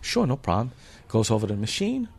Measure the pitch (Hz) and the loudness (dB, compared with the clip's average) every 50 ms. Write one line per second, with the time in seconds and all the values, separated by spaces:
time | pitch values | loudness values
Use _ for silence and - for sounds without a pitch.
0 | - - - 240 233 143 123 143 - - 87 98 117 127 - - - - - - | -6 -2 0 0 2 2 0 -2 0 0 2 2 0 -2 -6 -12 -20 -20 -20 -20
1 | - - - 110 110 - 113 107 110 98 104 101 104 110 - - 196 208 247 269 | -20 0 2 2 2 4 2 2 2 0 -2 -2 -2 -4 -2 -2 -2 -2 0 -2
2 | 240 220 - | -4 -6 -8